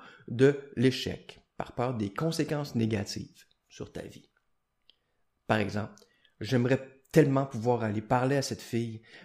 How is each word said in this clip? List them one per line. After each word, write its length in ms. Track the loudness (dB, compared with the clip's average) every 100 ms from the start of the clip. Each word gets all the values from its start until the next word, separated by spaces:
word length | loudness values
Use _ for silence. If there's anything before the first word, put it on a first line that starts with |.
| -16 -20 -6
de 300 | 4 4 4 -2 0
l'échec, 640 | 2 2 -4 -8 -12 -20 _ -10
par 160 | -8
peur 220 | -4 -4
des 180 | -2 -4
conséquences 640 | -4 -2 -2 -2 -4 -4
négatives 720 | -2 0 0 -4 -8 -12 -18 -20 _ _
sur 220 | -14 -12
ta 100 | -12
vie. 280 | -14 -16 -20 _ _ _ _ _ _ _ _ _ _ _ 0
Par 120 | 0
exemple, « 360 | 0 -2 -6 -10 -20 _ _ -12
J'aimerais 600 | 0 2 4 2 -2 -20 _
tellement 340 | 4 6 4 0
pouvoir 360 | -2 0 2
aller 200 | 0 -2
parler 340 | 0 2 2 0
à 60 |
cette 180 | -2 -6
fille, 400 | -4 -4 -4 -8 -16 -20